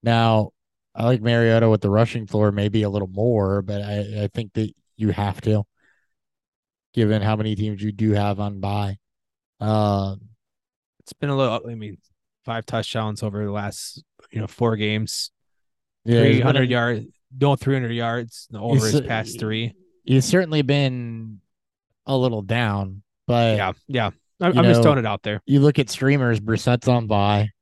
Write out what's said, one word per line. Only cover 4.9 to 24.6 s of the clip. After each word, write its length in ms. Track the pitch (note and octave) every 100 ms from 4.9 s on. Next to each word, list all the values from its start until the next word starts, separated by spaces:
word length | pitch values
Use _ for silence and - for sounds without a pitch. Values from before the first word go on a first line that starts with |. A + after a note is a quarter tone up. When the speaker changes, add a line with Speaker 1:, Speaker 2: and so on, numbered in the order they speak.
| _
Speaker 1:
you 140 | G#2+
have 280 | G2 G2+ F#2+
to, 220 | - G#2+ G2+ _ _ _ _ _ _ _ _ _ _ _ _
given 280 | - G#2+ A2
how 160 | G2+ A2
many 180 | G#2+ G#2
teams 260 | G#2+ G2+
you 120 | G#2+
do 180 | G2+ G#2+
have 300 | G#2 G2+ G2+
on 180 | G#2 G2+
bye. 380 | G2 G2+ G2+ G2 _ _ _ _ _ _
Um, 600 | G#2 G#2+ G#2 G2+ G2 G2 A2 _ _ _ _ _ _ _
Speaker 2:
It's 140 | -
been 160 | - C#3+
a 60 | C#3
little, 260 | C3 A2+ A#2
I 80 | A2+
mean, 220 | G#2 F#2+ _ _ _ _ -
five 200 | A2+ A2+
touchdowns 560 | A#2 A2 A#2+ A2 G#2
over 220 | A2 G2+ G#2
the 60 |
last, 520 | G#2 G2+ - - - _ _ _
you 80 | A#2
know, 80 | G#2
four 280 | - A#2+ A2
games. 560 | G#2+ G#2+ A2 - - _ _ _ _ _ _ _ A2+
Speaker 1:
Yeah, 140 | A#2
it's 40 |
been 80 | A2+
a 20 |
Speaker 2:
Three 80 | A2
hundred 280 | B2+ C3+ B2+
yards, 360 | B2 A#2+ A2+ A2+ _ _ C3
don't 220 | C#3+ C#3
three 160 | - C3+
hundred 160 | B2
yards. 560 | A#2 A#2 A#2 A#2 - -
The 100 | A2
over 160 | G2+ C3+
Speaker 1:
He's 100 | A2
Speaker 2:
is 60 | C#3
Speaker 1:
cer-, 80 | C3+
Speaker 2:
past 320 | A2+ G#2+ -
three. 340 | G#2+ A2 A#2 - _ _
Speaker 1:
he's 220 | - C3+ B2+
certainly 360 | F3+ F3 D#3
been 800 | C3+ C#3+ C#3 B2+ A#2+ A2+ A2 G2+ _ _ _ _ _ _ -
a 120 | C3+
little 240 | B2+ A2
down, 600 | G2 A#2 A#2 G2+ F#2+ G2 _ _ -
but 300 | A#2+ A#2 G#2+
Speaker 2:
Yeah, 140 | F#2+ F#2+ _
yeah. 220 | C3 G#2 - _ _
I'm, 140 | F3+
Speaker 1:
you 60 |
Speaker 2:
I'm 60 | -